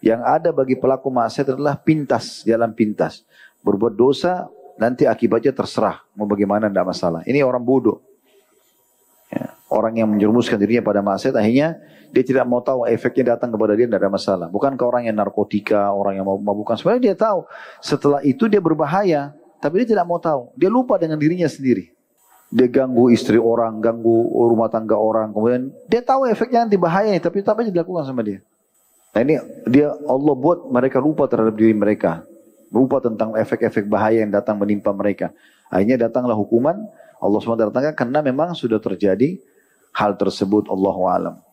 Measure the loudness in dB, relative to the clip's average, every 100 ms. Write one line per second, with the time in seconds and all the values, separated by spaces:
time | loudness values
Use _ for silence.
0 | 2 0 0 0 0 -2 -2 0 0 0
1 | -2 -2 -2 -2 -4 -2 -2 -2 0 0
2 | 0 -4 -4 -8 -2 0 0 -2 -4 -2
3 | -6 -6 _ _ -20 _ -4 0 -2 2
4 | 2 2 -2 -4 -8 -16 -20 -4 -4 0
5 | 0 2 0 0 0 -2 -6 -2 -2 -4
6 | _ -10 -4 -2 0 0 0 -2 -2 -2
7 | -4 -4 -2 0 0 0 0 2 2 -2
8 | _ _ _ _ _ _ _ _ _ _
9 | _ _ _ -10 -10 -18 _ 0 0 0
10 | 0 2 4 4 2 0 2 2 2 0
11 | 0 -2 0 0 2 2 0 -4 -16 -20
12 | -2 -2 2 0 2 -2 -2 -2 0 0
13 | 0 0 0 0 -2 -2 0 2 2 2
14 | 0 -2 -2 -2 -2 -2 -2 0 -2 0
15 | -2 -2 -2 -2 -2 -2 0 0 2 0
16 | -2 -4 -4 -4 -2 -4 -2 -2 0 0
17 | 0 0 0 -2 -6 -20 -20 -18 -4 0
18 | 2 2 0 0 2 2 2 0 0 0
19 | 2 0 -2 -12 _ _ -2 -2 0 0
20 | 0 -2 -2 -4 -6 -2 2 2 2 0
21 | 0 0 0 0 -2 -2 0 0 -2 _
22 | _ _ _ _ _ 2 2 2 2 4
23 | 6 4 4 2 4 2 0 -2 -4 0
24 | 2 2 2 2 4 4 2 -2 0 0
25 | 2 0 -2 -2 0 0 -4 -12 -2 -2
26 | 2 0 2 0 0 0 2 2 2 2
27 | 0 0 0 -2 -2 -2 0 -2 -2 -6
28 | -6 -4 -6 -6 _ _ _ _ _ _
29 | _ -2 0 0 -2 -10 2 4 4 -2
30 | -2 0 2 2 2 0 0 0 2 2
31 | 0 0 0 2 0 4 4 4 2 0
32 | -2 -4 -12 -20 _ _ _ 0 2 2
33 | -2 -4 -4 -2 -2 0 -2 -2 -2 0
34 | 2 2 2 0 -2 -2 -2 0 -2 -2
35 | -4 -4 -8 -10 _ _ _ 0 2 2
36 | 0 -2 -2 -2 0 0 0 -4 -10 -20
37 | -20 _ -2 -2 -2 -2 0 0 -4 -4
38 | -2 -2 -2 -2 -4 -4 -2 -2 -2 -2
39 | 0 2 0 -2 _ _ _ _ _ -4
40 | -2 0 -4 -2 0 0 0 0 0 0
41 | -2 -2 -4 -10 _